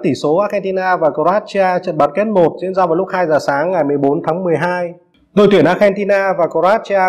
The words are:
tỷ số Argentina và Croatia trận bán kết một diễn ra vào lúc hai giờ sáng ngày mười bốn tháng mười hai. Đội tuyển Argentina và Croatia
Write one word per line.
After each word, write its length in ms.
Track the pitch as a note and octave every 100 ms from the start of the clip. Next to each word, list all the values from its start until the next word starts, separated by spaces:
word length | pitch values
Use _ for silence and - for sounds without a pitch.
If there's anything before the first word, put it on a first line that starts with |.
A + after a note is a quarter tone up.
tỷ 120 | F3+
số 220 | B2 D3 E3
Argentina 600 | G#3 G3+ F#3+ F#3+ F#3 F3
và 140 | D#3
Croatia 560 | C#3+ D#3 G3+ G#3 G3 F#3 F3+
trận 160 | F#3 D#3
bán 120 | C#3+
kết 100 | F#3+
một 320 | A3 G3 D#3+ -
diễn 120 | F#3
ra 120 | F#3+ F#3
vào 80 |
lúc 140 | D#3+ F#3+
hai 140 | F#3 E3+
giờ 120 | D3
sáng 320 | - C#3 E3
ngày 140 | F3+
mười 140 | C#3+ C#3+
bốn 240 | C#3 D3+ -
tháng 180 | E3
mười 120 | F#3 D3+
hai. 380 | F3 F3+ F3 E3+ _ _ _
Đội 140 | G3 G3+
tuyển 140 | G3
Argentina 680 | D3+ F3+ G#3 G3 G3 G3 G3 E3+
và 80 | E3
Croatia 540 | E3 F3 A3 A3 G3